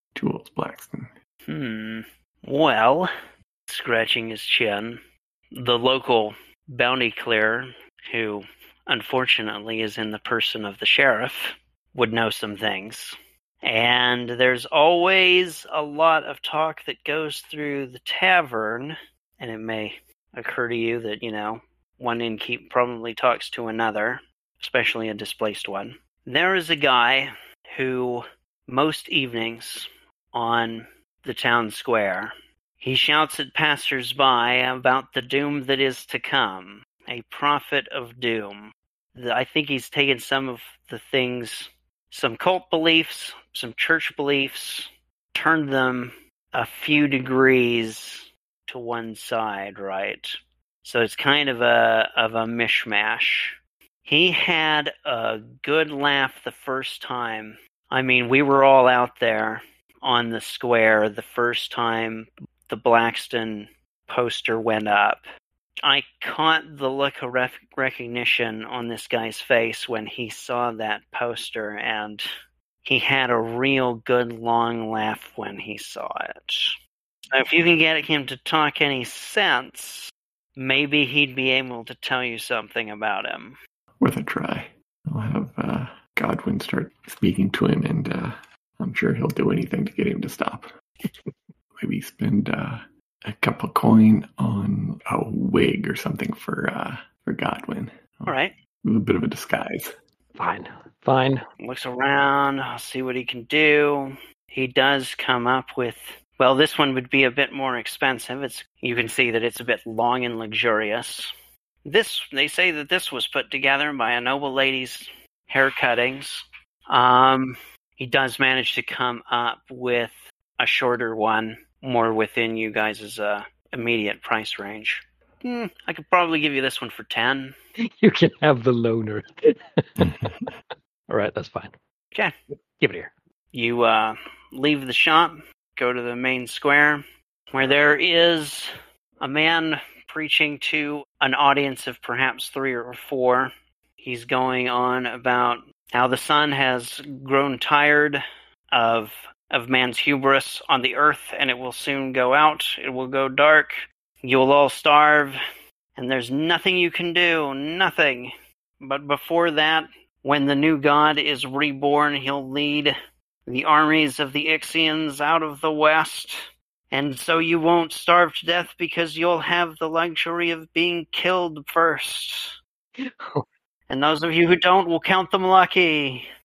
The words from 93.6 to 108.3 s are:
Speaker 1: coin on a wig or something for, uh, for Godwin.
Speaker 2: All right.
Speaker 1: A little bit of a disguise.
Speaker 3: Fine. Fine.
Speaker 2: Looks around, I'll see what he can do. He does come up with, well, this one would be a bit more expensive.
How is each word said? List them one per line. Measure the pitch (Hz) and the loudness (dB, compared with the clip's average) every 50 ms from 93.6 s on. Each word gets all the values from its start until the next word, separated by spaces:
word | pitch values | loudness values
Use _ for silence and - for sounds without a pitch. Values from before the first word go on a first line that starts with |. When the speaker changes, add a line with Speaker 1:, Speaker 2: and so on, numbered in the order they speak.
| - - | -4 -4
Speaker 1:
coin | - - - 117 113 110 110 110 110 - - - _ | -2 2 4 8 8 10 10 8 8 6 2 -2 _
on | - - 120 113 98 101 101 101 - - - - - - - | -4 -2 -2 0 0 -2 -2 -2 -2 -2 -4 -6 -8 -6 -4
a | - - - - | -4 -2 -2 -4
wig | - - - - - - - - - - - - | -4 -4 -2 0 2 4 4 4 2 0 -4 -4
or | - | -6
something | - - - - - - - - | -4 -6 -6 -6 -4 -4 -6 -6
for, | - - - - - - - | -8 -8 -8 -6 -4 -2 -2
uh, | - - - - - - - - _ _ _ | -2 -4 -6 -6 -8 -10 -14 -18 _ _ _
for | - - | -6 -4
Godwin. | - - - - - - - - - - - - - _ _ _ - | -2 -2 -4 -4 -4 -6 -8 -8 -8 -8 -10 -12 -18 _ _ _ -10
Speaker 2:
All | - 185 143 | -6 -4 -2
right. | 131 - 285 - | -2 -2 -2 -4
Speaker 1:
A | _ _ _ _ _ - | _ _ _ _ _ -2
little | 220 220 220 | 0 0 2
bit | 185 - - | 2 2 0
of | - - | 0 0
a | - | -4
disguise. | - - - - - - - - - - - - - - _ _ _ _ _ _ - | -4 -6 -6 -4 -4 -4 -2 -4 -6 -8 -8 -10 -14 -18 _ _ _ _ _ _ -10
Speaker 3:
Fine. | - - 87 82 - - - - - - - - _ _ | -6 -4 -4 -4 -4 -8 -14 -18 -20 -20 -20 -20 _ _
Fine. | 131 135 131 127 135 135 123 - - - - | 2 2 4 4 2 0 -2 -4 -8 -16 -16
Speaker 2:
Looks | - 117 127 - - | -14 -12 -10 -10 -10
around, | 131 123 123 131 139 139 139 139 139 139 143 139 139 135 135 | -8 -4 -2 0 2 2 4 4 4 4 4 2 2 0 -2
I'll | 131 123 120 120 | -4 -6 -8 -10
see | - - - 131 131 | -12 -10 -8 -6 -6
what | 127 123 | -4 -4
he | 127 123 | -4 -6
can | - - 120 117 | -6 -8 -10 -6
do. | - 147 151 156 151 147 147 147 147 147 143 139 135 - - - - _ _ _ | -2 2 4 4 6 6 6 4 2 2 0 -4 -6 -10 -14 -18 -20 _ _ _
He | _ - 135 131 | _ -6 -6 -6
does | 127 123 147 135 139 143 135 131 - - | 0 2 4 4 6 4 2 0 -4 -8
come | - - - 127 123 117 | -6 -2 0 0 0 2
up | 123 131 131 123 - - | 2 0 0 -2 -4 -4
with, | 135 123 117 - - - - - - _ _ _ - | -4 -4 -4 -6 -8 -14 -20 -20 -20 _ _ _ 2
well, | 131 127 135 | 4 4 6
this | 131 156 151 - - | 6 4 4 4 2
one | 151 139 131 | 0 2 0
would | 131 127 127 | -2 -2 0
be | - 139 135 | 2 2 2
a | 127 | 2
bit | 123 139 139 131 - | 2 0 -2 -2 -2
more | 139 135 131 123 | -4 -4 -4 -4
expensive. | 120 110 - - - 143 135 127 113 - - | -4 -6 -8 -6 -2 0 0 0 -2 -6 -10